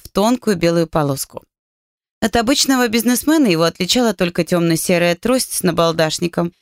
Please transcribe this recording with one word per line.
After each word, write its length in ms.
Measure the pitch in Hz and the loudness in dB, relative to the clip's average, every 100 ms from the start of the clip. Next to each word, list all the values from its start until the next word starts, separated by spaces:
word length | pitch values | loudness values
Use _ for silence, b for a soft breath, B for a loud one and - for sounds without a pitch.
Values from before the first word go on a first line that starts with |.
в 60 | - | -6
тонкую 480 | - 214 247 - 185 | -2 0 0 -2 0
белую 300 | 170 170 160 | 2 0 0
полоску. 580 | 165 147 135 - - _ _ _ _ _ _ _ _ | -2 -2 -4 -8 -14 _ _ _ _ _ _ _ _
От 160 | 220 240 | -2 0
обычного 520 | 226 285 - 262 240 | 0 0 2 2 2
бизнесмена 580 | 226 226 247 - 320 254 | 0 0 0 2 2 4
его 160 | 165 | 2
отличала 500 | 165 - 170 247 240 | 0 -2 -2 0 0
только 320 | 202 180 175 | 0 -2 -2
темно-серая 680 | 170 175 170 160 - 175 170 | -2 0 0 0 0 0 0
трость 380 | 170 220 262 - | -2 0 -2 -2
с 100 | - | -2
набалдашником, 920 | 180 160 165 165 156 - 175 - 170 _ | -2 0 0 0 -2 -2 -4 -4 -6 _